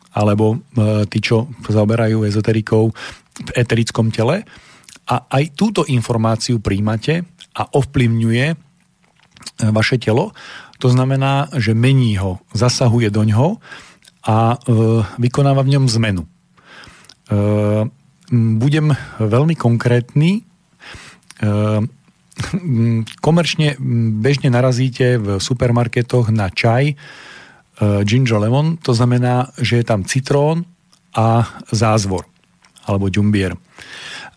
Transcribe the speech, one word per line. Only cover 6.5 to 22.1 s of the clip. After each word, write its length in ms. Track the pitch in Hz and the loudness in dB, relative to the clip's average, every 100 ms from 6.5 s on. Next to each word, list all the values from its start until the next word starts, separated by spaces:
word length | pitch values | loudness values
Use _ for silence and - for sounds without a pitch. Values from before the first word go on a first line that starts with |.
| 117 | -2
príjmate 680 | 104 98 107 110 - 170 175 _ - | -2 -2 -2 -2 -2 -4 -6 _ -16
a 160 | - - | -10 -2
ovplyvňuje, 760 | 143 135 135 120 113 113 117 147 | -2 0 0 2 2 0 0 0
e, 40 | 165 _ _ _ _ _ _ _ - - - 110 | -4 _ _ _ _ _ _ _ -20 -18 -4 0
vaše 320 | 107 107 127 | 0 0 0
telo. 320 | 110 113 214 - - - - - | 0 0 -2 -8 -20 -20 -20 -2
To 60 | 127 | 2
znamená, 640 | 127 131 135 135 139 139 | 2 2 0 0 0 -2
že 240 | 139 107 113 | -2 0 2
mení 400 | 127 135 117 98 | 4 4 2 0
ho, 240 | 98 87 - 104 | -2 -6 -8 -2
zasahuje 560 | 123 - 123 120 107 | 0 2 2 2 2
do 80 | 107 | 2
ňoho 400 | 107 107 156 226 - - - _ - _ - | 2 2 0 -2 -10 -20 -20 _ -20 _ -2
a, 300 | 110 113 123 | 2 2 0
e, 500 | - 113 113 113 98 - | 0 2 2 2 -2 -2
vykonáva 400 | 120 - 139 139 | -2 2 2 2
v 100 | 135 139 | 2 2
ňom 80 | 131 | 2
zmenu. 320 | 113 113 92 78 | 2 0 -2 -6
E, 40 | _ _ _ - - - - - _ - 104 104 104 104 107 110 - _ _ - | _ _ _ -20 -20 -20 -20 -20 _ -4 -2 0 0 0 0 -2 -8 _ _ -4
m, 240 | 120 113 110 | 0 2 2
budem 400 | 139 156 151 127 - - | 2 2 2 0 -4 -4
veľmi 320 | 110 117 160 | 0 2 2
konkrétny. 880 | 156 120 117 117 120 120 147 165 214 | 0 0 0 2 0 0 2 2 0
E, 20 | - _ _ _ - - - - _ - 107 104 107 107 107 - _ | -4 _ _ _ -20 -20 -20 -20 _ -6 -2 0 0 0 -2 -8 _